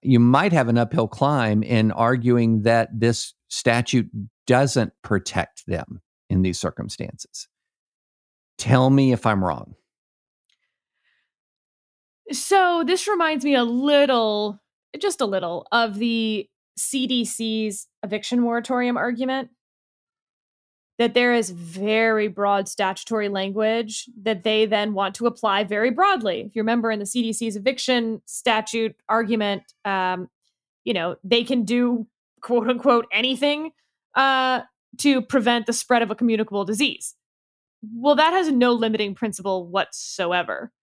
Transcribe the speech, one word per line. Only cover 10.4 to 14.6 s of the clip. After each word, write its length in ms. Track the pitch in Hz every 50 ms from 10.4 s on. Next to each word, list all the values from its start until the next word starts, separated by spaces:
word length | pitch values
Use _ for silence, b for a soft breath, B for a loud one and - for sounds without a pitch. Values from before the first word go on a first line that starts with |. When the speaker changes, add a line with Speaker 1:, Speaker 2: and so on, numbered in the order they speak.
| _ _ _ _ _ _ _ _ _ _ _ _ _ _ _ _ _ _ _ _ _ _ _ _ _ _ _ _ _ _ _ _ _ _ _ _ _ -
Speaker 2:
So 520 | 294 - - - 381 392 370 359 349 339 330
this 240 | 262 359 370 - 403
reminds 340 | 415 359 330 311 311 285 247
me 120 | 294 277
a 80 | 262 240
little, 1000 | 233 233 247 269 285 294 285 285 277 262 240 226 214 214 208 208 208 208 202